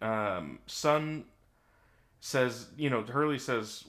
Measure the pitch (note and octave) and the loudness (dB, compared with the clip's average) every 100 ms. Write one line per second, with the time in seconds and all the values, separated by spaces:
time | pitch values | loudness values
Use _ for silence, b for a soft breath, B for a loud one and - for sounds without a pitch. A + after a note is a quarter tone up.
0 | A2 A2 G#2 F#2 D2+ B1 - - D#3 D3+ | -2 0 0 0 -4 -10 -12 -2 2 2
1 | D#3 D#3 - _ _ _ b b b b | 2 -6 -10 _ _ _ b b b b
2 | b b - C#3 B2+ A#2 - - D3 B2 | b b -2 2 2 0 -10 -2 0 2
3 | G#2+ B2+ D3+ C#3 C3 A#2+ G#2+ - | 0 2 2 0 0 0 0 -8